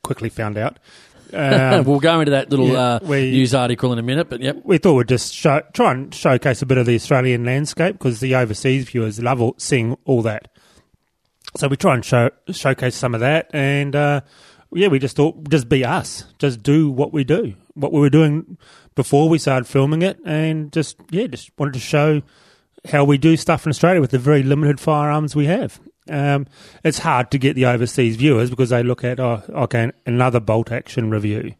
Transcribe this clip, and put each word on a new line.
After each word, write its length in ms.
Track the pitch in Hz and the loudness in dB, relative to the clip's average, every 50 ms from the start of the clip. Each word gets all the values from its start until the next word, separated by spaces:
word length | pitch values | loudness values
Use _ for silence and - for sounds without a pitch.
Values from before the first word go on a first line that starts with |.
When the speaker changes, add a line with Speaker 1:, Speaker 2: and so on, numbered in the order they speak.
Speaker 1:
quickly 280 | - - 120 - 113 113 | -8 -8 -8 -8 -8 -10
found 280 | - - 113 104 104 | -6 -6 -8 -6 -4
out. 220 | 104 107 135 - _ _ | -4 -6 -6 -8 _ _
Speaker 2:
<laughs> 60 | _ - - - _ _ - - - - | _ -20 -20 -20 _ _ -20 -20 -12 -6
Speaker 1:
Um, 520 | - 147 139 135 170 131 131 202 180 135 | -4 0 2 2 2 4 4 2 2 4
Speaker 2:
We'll 140 | 135 143 143 | 2 2 4
go 200 | 139 165 165 160 | 4 2 2 2
into 100 | 156 147 | 2 2
that 220 | 143 135 135 - | 0 0 0 0
little, 160 | 143 135 127 | 0 2 2
Speaker 1:
yeah, 120 | 123 127 127 | 2 2 2
Speaker 2:
uh, 200 | 127 123 120 113 | 0 0 0 -2
Speaker 1:
we, 300 | 190 160 143 139 131 131 | -2 -2 -2 0 0 2
Speaker 2:
news 240 | 127 131 131 120 123 | 2 2 2 2 2
article 360 | 135 123 120 123 113 - 127 | 0 0 0 -2 -2 -2 -2
in 60 | 123 | -2
a 60 | 117 117 | -2 -2
minute, 260 | 123 135 156 170 - | -2 -2 -2 -2 -4
but 120 | 127 117 | -6 -6
yep. 200 | 131 131 139 - - | -6 -6 -6 -6 -2
Speaker 1:
we 140 | - 185 | 0 0
thought 160 | 151 - 190 147 | 2 4 4 4
we'd 140 | 123 117 | 4 4
just 260 | 113 127 113 - - - | 2 0 -2 -2 -6 -10
show, 300 | - - 160 139 151 - _ - | -2 0 0 0 0 -2 _ -2
try 180 | - 247 196 | 0 2 2
and 220 | 131 127 139 143 - | 2 -2 -6 -10 -14
showcase 480 | - - 160 131 123 - 147 123 - | -2 2 2 2 2 2 -2 -2 -2
a 60 | 139 | 0
bit 100 | 127 135 | 0 2
of 80 | 127 120 | 2 4
the 80 | 117 120 | 2 2
Australian 500 | 110 - - 151 131 127 127 123 120 120 | 0 2 0 0 2 2 0 0 0 -2
landscape, 540 | 120 127 139 151 143 - - 165 190 208 | -2 -2 -2 -2 -4 -2 -2 -2 -2 -2
'cause 220 | - - 131 117 104 | -2 -4 -4 -2 -2
the 160 | 131 131 127 | -2 0 0
overseas 500 | 127 127 107 104 - - 135 131 135 127 | 0 0 0 -4 -2 0 0 0 0 -2
viewers 340 | - - 120 113 110 104 107 | -4 -4 -4 -4 -4 -4 -4
love 220 | 120 120 139 123 | -2 -2 0 0
all, 140 | 117 120 - | 0 -2 -2
seeing 400 | _ - - 151 123 113 113 131 _ _ | _ -4 -2 -2 0 0 -2 -4 _ _
all 160 | - 135 120 | 0 0 0
that. 280 | 110 113 107 - - - _ _ _ _ _ _ _ _ _ _ _ _ _ _ _ _ _ _ _ - _ | 0 -2 -6 -6 -12 -18 _ _ _ _ _ _ _ _ _ _ _ _ _ _ _ _ _ _ _ -18 _
So 100 | - - | -6 -4
we 100 | 139 139 | -4 -2
try 180 | - - 185 139 | 0 2 0 0
and 100 | 117 - | 0 0
show, 240 | - 135 120 117 131 _ _ _ - | 0 2 2 2 2 _ _ _ -12
showcase 440 | 185 - - 139 131 - 131 123 - | -12 -4 -2 -2 -2 0 -4 -6 -4
some 200 | - - 123 120 | -4 -4 -4 -2
of 60 | 110 | -2
that, 280 | 117 135 151 165 - _ - | 0 0 0 0 -2 _ -4
and, 420 | 151 139 139 139 143 143 143 135 | -2 -2 0 0 -2 -2 -2 -2
uh, 260 | 147 147 143 147 139 - _ _ _ - - _ _ _ _ | 0 0 0 0 -2 -4 _ _ _ -20 -20 _ _ _ _
yeah, 160 | - 170 202 | -2 0 2
we 120 | 196 143 135 | 2 2 2
just 160 | 135 127 - | 0 -2 0
thought, 340 | - 143 160 - - 156 143 | 0 0 0 0 -6 -2 0
just 180 | 147 151 120 | 0 0 2
be 160 | 113 143 131 127 | 2 0 0 0
us, 420 | 117 165 196 - - - - - - _ | 0 -2 -4 -4 -6 -12 -14 -16 -20 _
just 240 | _ - 143 123 113 | _ -2 -2 -2 -2
do 300 | 104 143 143 160 156 147 | 0 2 2 4 2 2
what 200 | 131 123 147 - | 0 -2 -4 -2
we 120 | - 151 135 | -2 -4 0
do, 320 | 127 151 196 233 123 95 - _ _ _ | 0 0 -2 -2 -6 -8 -14 _ _ _
what 180 | 151 143 - | -6 -6 -2
we 80 | 165 147 | 2 2
were 120 | 147 143 | 4 4
doing 460 | 135 156 160 151 147 160 - - 180 _ _ - - - _ _ _ | 6 4 4 4 0 -2 -6 -10 -20 _ _ -20 -20 -20 _ _ _
before 340 | - 131 - - 143 156 | -4 -2 2 2 4 4
we 120 | 160 165 151 | 4 2 0
started 260 | - 143 131 127 120 | 0 0 -2 -2 -2
filming 380 | - - 139 135 143 156 160 175 | 0 0 0 2 2 0 0 0
it, 160 | 190 - - 311 | -2 -2 -6 -8
and 460 | 185 156 156 160 160 160 156 151 147 | -4 -2 -2 -2 -2 -2 -4 -6 -4
just, 240 | - 160 143 - - _ - _ | -4 -4 -4 -4 -8 _ -14 _
yeah, 160 | 160 185 240 | -4 -4 -4
just 240 | 202 127 - - - _ | -4 -8 -14 -16 -20 _
wanted 160 | - 147 143 131 | -6 -4 -4 -4
to 60 | 127 | -8
show 420 | 110 - - 147 147 156 151 147 - _ _ _ _ _ _ _ _ _ _ _ _ - | -6 -2 0 2 2 2 2 0 -2 _ _ _ _ _ _ _ _ _ _ _ _ -2
how 120 | - 143 143 | 0 2 4
we 140 | 143 143 | 4 4
do 180 | 139 131 160 165 | 4 4 4 4
stuff 300 | 156 - - 165 135 - | 4 2 0 -2 0 0
in 60 | 160 | -4
Australia 280 | 135 - - 170 185 175 | -2 2 2 4 4 4
with 120 | 139 123 | 2 2
the 80 | - 131 | 0 0
very 240 | 120 147 151 143 135 | 2 4 2 4 4
limited 360 | 131 143 147 156 143 143 131 | 2 0 2 2 0 0 0
firearms 560 | - 160 156 147 147 147 147 156 151 143 - | 0 0 0 0 0 0 0 -2 -2 -2 -2
we 120 | 147 143 | 0 0
have. 320 | 147 180 240 - - - - _ - _ _ _ | 0 0 -2 -4 -8 -10 -14 _ -20 _ _ _
Um, 380 | - 156 143 143 143 143 143 139 - _ - - - - - - | -8 -4 -2 0 0 0 0 -2 -6 _ -20 -20 -20 -20 -4 -2
it's 160 | 160 147 - | -2 -2 0
hard 320 | - 165 147 123 123 - | -2 0 0 0 0 -2
to 80 | - 135 | -2 0
get 160 | 127 135 - | 0 0 0
the 100 | 127 127 | 2 2
overseas 500 | 123 123 117 123 123 - - 127 113 113 | 2 2 0 -2 -2 0 0 0 0 0
viewers 360 | 110 131 151 135 110 120 123 | 2 2 4 4 4 2 -2
because 180 | 123 120 131 117 | 0 -2 0 0
they 140 | 127 120 120 | 2 0 0
look 200 | 120 123 - - | -2 -2 -4 -4
at, 160 | 123 123 120 | -6 -4 -2
"Oh, 220 | 127 120 117 110 - - | -2 -2 -2 -4 -8 -10
okay, 400 | - - 127 - - 120 113 120 - _ _ | -4 -4 -4 -2 0 -2 -2 -2 -6 _ _
another 340 | - 117 123 127 127 120 120 | -4 0 0 2 2 0 0
bolt 320 | 107 107 107 113 113 - | 0 0 -2 -2 -2 -4
action 380 | 117 123 - - - 127 113 110 | -8 -10 -10 -8 -6 -4 -4 -2
review." 460 | 110 107 104 107 104 107 - - - | -2 -2 -2 -2 -4 -4 -6 -10 -14